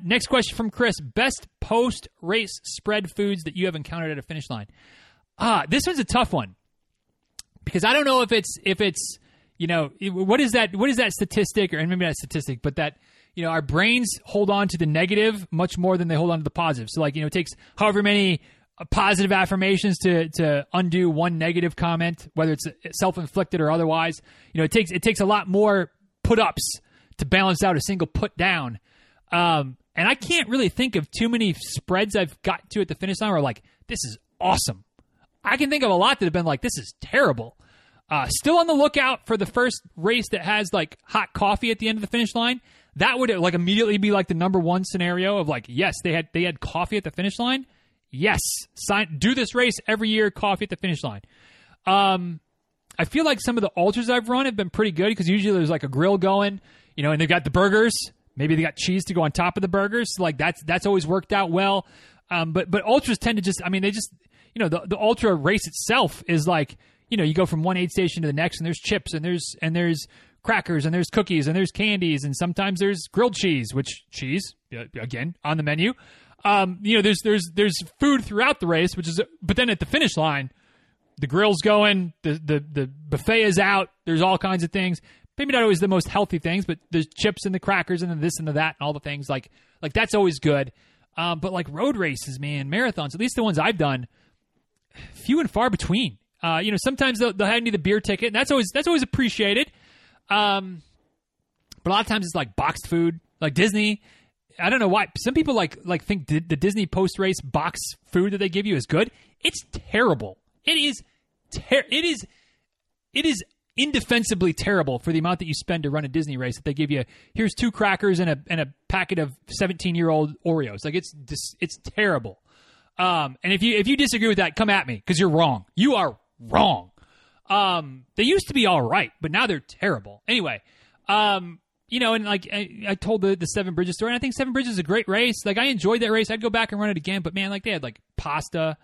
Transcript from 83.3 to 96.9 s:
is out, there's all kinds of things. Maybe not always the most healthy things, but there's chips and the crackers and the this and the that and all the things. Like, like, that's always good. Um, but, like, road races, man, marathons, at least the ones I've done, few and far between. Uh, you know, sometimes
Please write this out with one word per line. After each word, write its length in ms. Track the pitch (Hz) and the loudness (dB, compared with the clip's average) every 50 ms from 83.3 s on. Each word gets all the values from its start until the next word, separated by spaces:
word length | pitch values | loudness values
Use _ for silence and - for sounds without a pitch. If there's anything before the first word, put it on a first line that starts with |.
| 220 226 | 4 4
is 160 | 220 208 180 | 4 4 4
out, 320 | 185 196 196 202 196 185 - _ _ - | 4 4 4 4 2 0 -2 _ _ -4
there's 160 | 170 165 160 | 0 2 4
all 160 | 175 190 190 | 4 4 2
kinds 260 | - - 190 190 185 165 | 2 0 0 0 0 -2
of 80 | 165 | -2
things. 280 | - 196 185 185 175 - - - - _ _ _ _ | -2 -2 -2 -2 -2 -4 -8 -14 -20 _ _ _ _
Maybe 160 | - 285 277 262 | -6 -2 0 2
not 80 | 247 | 4
always 180 | 226 214 196 160 | 4 4 4 4
the 80 | 196 | 4
most 200 | 190 190 180 - | 2 2 2 0
healthy 320 | - - 202 208 - 185 165 | 0 0 0 0 0 -2 -2
things, 260 | - 165 170 196 185 | -2 -2 -2 -2 -2
but 140 | - 165 - _ - | -4 -6 -8 _ -2
there's 180 | 165 165 156 - - | -2 -2 -2 -2 -4
chips 300 | - - 214 190 - - | -2 0 0 0 -2 -4
and 80 | 202 185 | -4 -4
the 60 | 185 | -2
crackers 420 | - - 196 180 170 - 180 170 | 0 0 0 0 0 -2 -2 -2
and 100 | 180 175 | -2 -4
the 40 | 170 | -4
this 240 | 151 147 170 - - | -2 -2 -2 -2 -4
and 80 | 160 | -4
the 60 | 156 143 | -2 0
that 220 | 147 156 160 151 - | 0 0 -2 -2 -4
and 60 | 143 | -6
all 60 | 147 | -6
the 80 | 147 143 | -6 -6
things. 300 | - 147 143 143 139 - | -8 -10 -10 -8 -6 -6
Like, 200 | 139 131 - - _ _ _ _ _ - | -6 -6 -6 -10 _ _ _ _ _ -10
like, 120 | - 151 - | -8 -4 0
that's 220 | 220 220 - - | 0 0 2 2
always 240 | 208 196 180 156 135 | 2 2 2 2 0
good. 340 | - 151 143 143 135 127 - _ _ _ _ _ _ _ - | 2 2 2 2 0 -4 -10 _ _ _ _ _ _ _ -8
Um, 240 | - 170 175 170 160 | -6 -4 -4 -4 -4
but, 140 | 156 190 185 | -4 -4 -4
like, 140 | 175 165 - | -4 -6 -6
road 260 | 147 160 226 285 269 | -4 -2 -2 0 0
races, 440 | 208 180 156 131 120 - 143 131 131 | 0 -2 -2 -4 -6 -8 -10 -10 -8
man, 300 | 147 147 147 143 135 139 | -6 -6 -6 -6 -4 -4
marathons, 440 | 160 214 254 240 - - 151 139 - | -2 -2 0 -2 -2 -4 -6 -6 -4
at 60 | 170 | -4
least 160 | 226 247 - | -4 -2 0
the 80 | 254 226 | 0 0
ones 160 | 214 165 151 | 2 2 2
I've 180 | 156 214 226 | 2 2 2
done, 300 | 170 151 143 135 127 123 - _ _ _ _ _ _ _ _ _ _ _ _ _ _ _ _ - - - - - | 2 0 0 0 -2 -6 -10 _ _ _ _ _ _ _ _ _ _ _ _ _ _ _ _ -20 -20 -20 -20 -20
few 260 | - - - 262 330 | -10 -4 0 0 0
and 100 | 302 196 | 0 0
far 200 | - 202 240 254 | 0 0 0 0
between. 480 | 202 - - 156 175 226 262 151 104 - _ _ _ _ | 0 -2 -2 0 0 0 0 -2 -6 -10 _ _ _ _
Uh, 180 | - 165 165 160 185 | -4 -2 -2 0 0
you 80 | 214 | 0
know, 60 | 208 180 - | -2 0 0
sometimes 360 | 262 | -2